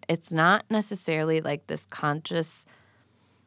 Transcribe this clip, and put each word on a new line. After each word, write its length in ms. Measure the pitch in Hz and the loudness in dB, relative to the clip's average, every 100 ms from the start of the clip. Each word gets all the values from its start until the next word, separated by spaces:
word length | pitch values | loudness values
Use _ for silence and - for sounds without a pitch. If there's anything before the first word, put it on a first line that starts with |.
| - | -4
it's 240 | 170 - | -4 -2
not 320 | 160 170 208 - | 4 6 4 2
necessarily, 720 | 220 208 202 - 156 156 160 | -2 -2 -4 -2 0 2 2
like, 260 | 156 147 - | 0 -4 -4
this 180 | 156 - | -8 -8
conscious 800 | - 151 147 156 170 160 - - - _ _ _ _ _ _ | -4 -2 -2 -2 -2 -2 -6 -10 -18 _ _ _ _ _ _